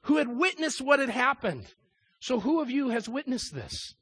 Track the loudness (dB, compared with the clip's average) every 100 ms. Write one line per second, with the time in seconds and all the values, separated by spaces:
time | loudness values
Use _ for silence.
0 | 4 2 2 2 0 2 -4 -2 4 4
1 | 4 2 0 2 -2 -4 -10 _ _ _
2 | _ _ -2 -2 2 0 2 0 0 -2
3 | -4 -6 -4 -4 -4 -10 -10 -10 -12 -18